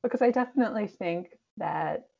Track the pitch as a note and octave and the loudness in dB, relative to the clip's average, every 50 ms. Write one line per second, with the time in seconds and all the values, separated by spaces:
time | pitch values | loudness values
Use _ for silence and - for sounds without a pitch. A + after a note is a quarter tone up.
0 | - A#3+ - B3+ B3+ B3 A#3+ B3+ B3 B3 - C#4 A#3+ A3 - A3 G#3 G3+ - _ | -2 -2 0 4 4 4 4 2 0 0 2 0 2 2 0 -4 -4 -4 -6 _
1 | F#3+ E3+ E3+ F3 F3+ - - _ _ _ _ - F3 D#3 D3+ D#3 D#3+ D3+ D#3 - | -4 -2 -2 -2 -6 -10 -18 _ _ _ _ -6 -4 -4 -2 -2 -2 -2 -4 -6
2 | - _ _ | -8 _ _